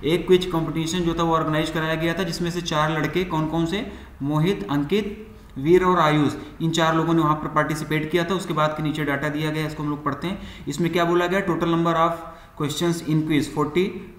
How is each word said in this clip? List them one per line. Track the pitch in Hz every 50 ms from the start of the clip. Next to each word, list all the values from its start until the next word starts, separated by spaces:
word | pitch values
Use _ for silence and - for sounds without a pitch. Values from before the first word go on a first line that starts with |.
| -
एक | 143 165 170 170
quiz | - 185 180 180
competition | - - 165 160 151 151 165 160 156 180 185
जो | 175 170 165
था | 170
वो | 170 165 160
organize | 160 160 156 156 156 156 156
कराया | - 165 156 156 156
गया | 160 165 165 165
था, | 170
जिसमें | 190 165 165 - 180 170
से | 165 175
चार | 170 160 160 151 151 156 160 156
लड़के, | 147 - - 175 185
कौन | 185 160 156 156
कौन | 151 - 170 165
से, | 160 185 208 - - - - - - - -
Mohit, | 139 143 151 151 156 185 202 196 202 -
Ankit, | 147 147 143 147 190 214 214 208 - - - - - - - - - 135
Veer | 135 156 175 180 185
और | 180 180 175
Ayush, | 160 151 151 151 147 127 - - - - - -
इन | 165 165
चार | 160 165 165 160 160
लोगों | 165 160 165 165
ने | 165
वहाँ | 156 151 151
पर | 151 - 135
पार्टिसिपेट | - 151 147 147 156 151 151 - 151 156 151 156
किया | - 175 170
था। | 170 196
उसके | 175 - - 165
बाद | 156 151 151
के | 151 -
नीचे | 160 151 139 156 151
data | 143 139 135 151 151
दिया | 143 147 156 156
गया, | 151 156 156
इसको | 151 151 -
हम | 151 147
लोग | 147 143 -
पढ़ते | 143 139 - -
हैं। | 175 202 202 - - - - - -
इसमें | 143 - 170 160
क्या | 165 175 170
बोला | 165 175 175 175
गया, | 175 180 196 196
Total | 185 165 143 170 165
number | 170 165 170 170 165
of | 160 165 170 170 - - - - - - - - -
questions | 151 135 139 - 170 170 165
in | 170 - - 156 156
quiz | 151 151 156 143 - - - 156
forty | 147 147 - 175 190 208 - - - - -